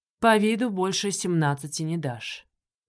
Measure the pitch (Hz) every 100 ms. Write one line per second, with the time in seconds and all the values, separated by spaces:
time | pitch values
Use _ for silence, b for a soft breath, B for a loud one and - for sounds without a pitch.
0 | _ _ 233 220 214 226 247 190 185 185
1 | 202 196 - 170 147 139 147 - 156 170
2 | 143 117 - - _ _ _ _